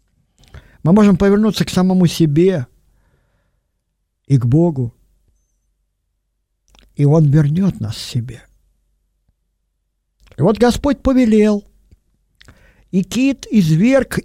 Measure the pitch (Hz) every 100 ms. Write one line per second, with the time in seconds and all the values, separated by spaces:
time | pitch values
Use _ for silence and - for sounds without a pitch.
0 | _ _ _ _ _ - - _ 151 208
1 | 208 180 196 208 214 - 170 180 185 185
2 | 170 - 160 143 190 175 123 _ _ _
3 | _ _ _ _ _ _ _ _ _ _
4 | _ _ - 135 117 147 175 139 117 -
5 | _ _ _ _ _ _ _ _ _ _
6 | _ _ _ _ _ _ _ _ _ -
7 | 143 160 147 151 147 160 196 - 107 -
8 | - 123 120 117 _ _ _ _ _ _
9 | _ _ _ _ _ _ _ _ _ _
10 | _ _ _ - 160 208 240 - 285 -
11 | 269 254 240 214 214 208 - _ _ _
12 | _ _ _ _ _ _ _ _ _ 180
13 | 185 226 269 269 - 226 160 160 226 262
14 | - -